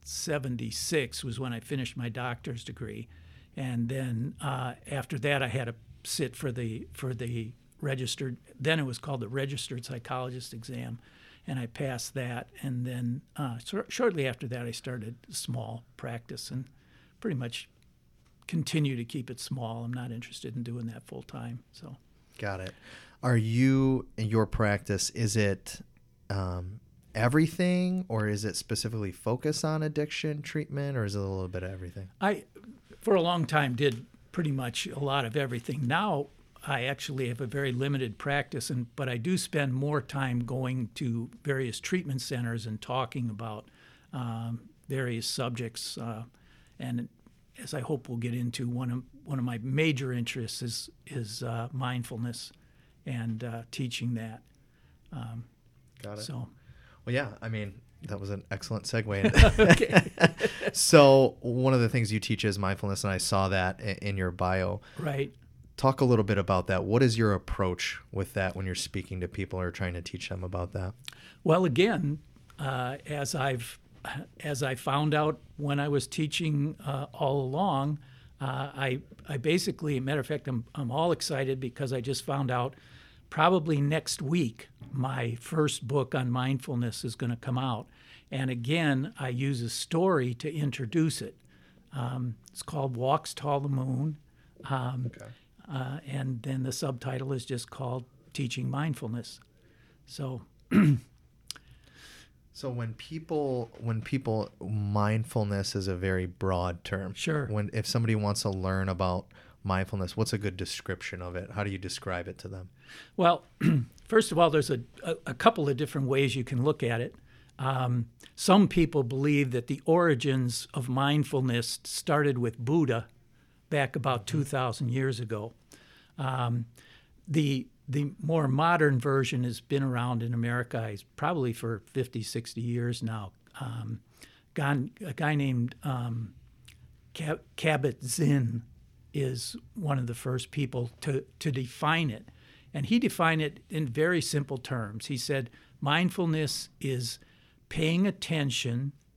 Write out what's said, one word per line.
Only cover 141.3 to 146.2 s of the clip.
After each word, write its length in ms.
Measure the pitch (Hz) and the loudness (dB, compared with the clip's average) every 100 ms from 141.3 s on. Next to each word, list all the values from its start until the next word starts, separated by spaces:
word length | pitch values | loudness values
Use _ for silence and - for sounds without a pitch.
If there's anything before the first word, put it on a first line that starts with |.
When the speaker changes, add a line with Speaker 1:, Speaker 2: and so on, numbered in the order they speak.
| - | -6
Speaker 1:
to 120 | 160 | -4
define 600 | 135 123 - 151 160 156 | -2 -4 -2 0 2 2
it. 180 | 107 - - - - - | -2 -10 -20 -20 -20 -12
And 100 | 147 139 | -6 2
he 120 | 233 | 4
defined 420 | - - 165 160 | 4 2 4 4
it 200 | 151 - - | 0 -4 -8
in 160 | 156 147 | -4 -2
very 320 | 117 160 175 | 2 4 4
simple 380 | - 147 139 135 | 2 -2 -2 -6
terms. 480 | - 127 104 110 - | -4 -4 -4 -6 -6
He 100 | 131 | -6
said, 320 | - 139 120 - - - | -2 -2 -4 -10 -20 -6
"Mindfulness 880 | 139 151 180 185 | 2 4 4 2